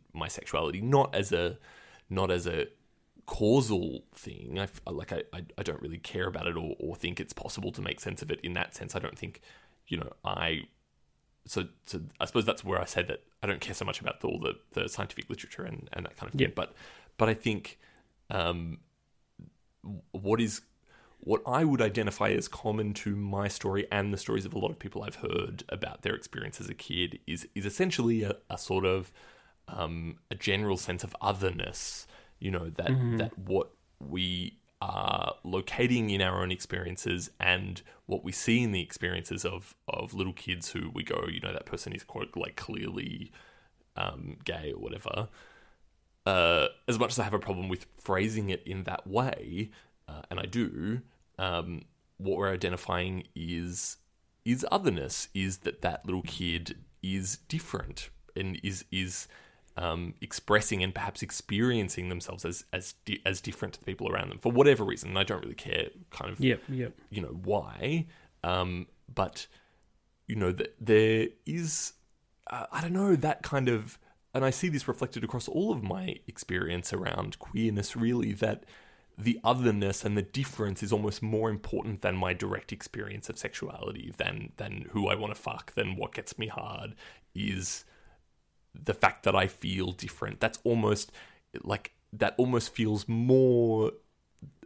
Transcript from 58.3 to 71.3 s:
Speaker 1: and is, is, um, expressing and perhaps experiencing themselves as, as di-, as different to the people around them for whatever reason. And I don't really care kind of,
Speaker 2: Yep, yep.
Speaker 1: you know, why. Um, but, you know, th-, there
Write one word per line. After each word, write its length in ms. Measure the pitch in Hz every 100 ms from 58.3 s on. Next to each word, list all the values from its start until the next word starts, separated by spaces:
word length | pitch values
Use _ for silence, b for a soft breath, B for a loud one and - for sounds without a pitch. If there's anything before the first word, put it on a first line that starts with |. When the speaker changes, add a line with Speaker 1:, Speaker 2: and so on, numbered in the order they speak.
| -
Speaker 1:
and 240 | 95 87
is, 220 | 95 92 -
is, 360 | 95 92 - - b b b b -
um, 380 | 87 85 87 -
expressing 600 | - - - 104 - 98
and 120 | 95
perhaps 280 | - 92 -
experiencing 880 | 98 - - 104 123 117 92 - 90
themselves 340 | 90 - 92 87
as, 200 | 87 -
as 200 | 92 - - -
di-, 160 | 98 98
as 140 | 95
different 340 | - - 98 -
to 40 |
the 60 | -
people 240 | 95 -
around 200 | - 90
them 100 | 101
for 120 | 117
whatever 320 | 120 143 131
reason. 260 | 98 - 95
And 100 | 95
I 40 |
don't 180 | 98 101
really 120 | -
care 360 | - - 82 - - -
kind 220 | - -
of, 80 | 90
Speaker 2:
Yep, 220 | 131 113 -
yep. 260 | 127 117 - -
Speaker 1:
you 100 | 101
know, 160 | 76 87
why. 640 | 98 104 53 53 120 165 165 b b _
Um, 440 | 87 92 90 90 - - -
but, 320 | - 95 - - b b b _ _ _ _ -
you 80 | 110
know, 160 | 92
th-, 200 | 92 - -
there 460 | 113 107 110 110 113